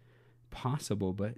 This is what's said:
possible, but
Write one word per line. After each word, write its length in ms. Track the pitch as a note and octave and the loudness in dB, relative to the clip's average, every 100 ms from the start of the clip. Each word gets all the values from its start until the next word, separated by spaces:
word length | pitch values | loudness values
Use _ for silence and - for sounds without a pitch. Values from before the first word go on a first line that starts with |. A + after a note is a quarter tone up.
| - - - - - | -20 -20 -20 -20 -14
possible, 640 | - B2+ D3 - G#2 F#2+ | -4 0 0 0 2 2
but 220 | G2 G#2 | 2 -2